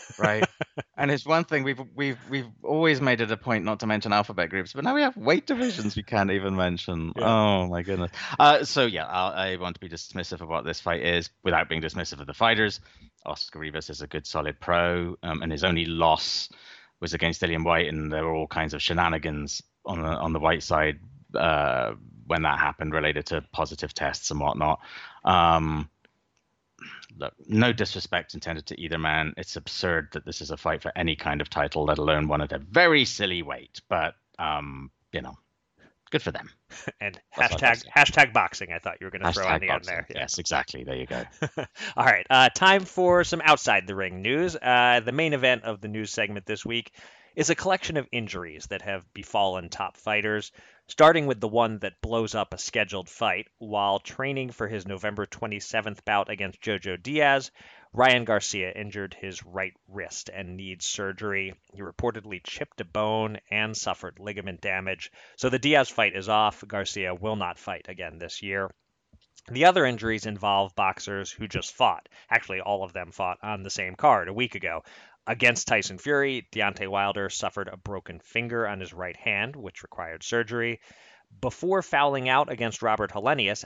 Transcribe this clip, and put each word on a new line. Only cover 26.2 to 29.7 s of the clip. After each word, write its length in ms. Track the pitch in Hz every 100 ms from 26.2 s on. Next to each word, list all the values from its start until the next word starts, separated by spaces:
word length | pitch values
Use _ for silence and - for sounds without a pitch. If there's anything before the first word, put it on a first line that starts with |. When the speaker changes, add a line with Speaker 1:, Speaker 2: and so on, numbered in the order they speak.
| _ _ _ _ _ _ - - - -
Speaker 1:
look, 160 | 71 - -
no 260 | 107 120
disrespect 600 | 120 98 98 - 87 -
intended 320 | 80 87 80 -
to 140 | -
either 180 | 82 80
man. 360 | 78 78 78 -
It's 200 | - -
absurd 520 | -